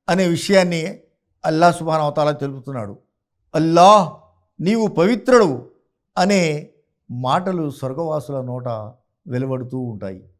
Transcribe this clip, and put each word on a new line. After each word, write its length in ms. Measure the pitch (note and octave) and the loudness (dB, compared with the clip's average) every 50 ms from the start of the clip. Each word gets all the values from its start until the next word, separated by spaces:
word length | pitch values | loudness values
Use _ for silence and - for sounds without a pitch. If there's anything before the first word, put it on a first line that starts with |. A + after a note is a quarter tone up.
| - - | -4 -2
అనే 180 | E3+ F#3+ F#3 | 0 0 2
విషయాన్ని 760 | E3+ E3+ D#3+ - - G3+ F#3+ F3+ F3 E3+ E3 D#3 F#3+ G#3 - _ _ _ _ _ _ _ _ - | 0 0 -2 0 2 4 4 4 2 -2 -4 -6 -8 -10 -14 _ _ _ _ _ _ _ _ -4
అల్లాహ్ 300 | E3 D#3+ D#3+ E3+ F3 E3 | -2 2 4 4 4 4
సుబ్హానహు 320 | - D#3+ D#3+ D#3+ D#3 D3+ | 2 -4 -2 -2 0 0
వ 40 | D3 | 0
తఆలా 200 | C#3+ D#3 D3 D3+ | 0 0 0 0
తెలుపుతున్నాడు. 680 | D3 - C#3 C#3 C3+ C3 B2 C#3 C#3 B2 G#2 F#2+ - - _ _ _ _ _ _ _ _ _ _ - | 0 -2 -6 -8 -10 -12 -14 -12 -10 -10 -10 -12 -14 -18 _ _ _ _ _ _ _ _ _ _ -2
"అల్లాహ్, 580 | D#3 D#3+ E3 E3 E3+ F3+ G3 G#3+ G#3 F3 D3 - - _ _ _ _ _ _ _ - D3+ | -2 0 4 6 8 8 8 8 6 4 0 -6 -18 _ _ _ _ _ _ _ -4 -2
నీవు 240 | F#3 A3+ A3+ A3 | 0 0 0 0
పవిత్రుడు" 840 | G3+ - D#3+ E3+ G#3 B3 G#3+ - B3+ B3 A#3+ G#3 D#3+ C3 A#2+ - - _ _ _ _ _ _ _ _ - | -2 0 2 2 2 2 0 2 4 4 6 6 4 0 -6 -10 -18 _ _ _ _ _ _ _ _ -2
అనే 560 | F#3+ F3+ G3+ G3+ F#3+ F3 D#3 D3+ D3+ D3+ - _ _ _ _ _ _ _ - | 0 2 2 2 2 2 0 -2 -4 -8 -14 _ _ _ _ _ _ _ -14
మాటలు 580 | B2 B2 B2+ B2+ D3 F#3 F3+ F#3+ F#3 E3+ D#3 C#3+ | -10 -6 -2 0 0 0 0 -2 -4 -4 -4 -6
స్వర్గవాసుల 720 | B2+ - C3+ C3 C3 D#3+ E3+ D#3 D#3 D3 - - C#3 C3+ | -8 -8 -8 -8 -6 -6 -6 -6 -6 -6 -6 -8 -8 -8
నోట 260 | B2 B2 B2 B2+ B2 B2 A#2 G#2+ G#2+ A2+ - _ _ _ _ _ - | -8 -8 -10 -8 -8 -8 -8 -8 -10 -14 -16 _ _ _ _ _ -12
వెలువడుతూ 520 | F3 B2 B2+ C3+ C3 C3 B2+ B2 B2 B2+ C3 | -8 -6 -4 -4 -4 -6 -6 -8 -8 -8 -8
ఉంటాయి. 500 | B2+ A#2+ A2 F#2+ G2+ F#2+ F#2 F#2+ - _ _ | -8 -8 -10 -10 -10 -12 -12 -14 -18 _ _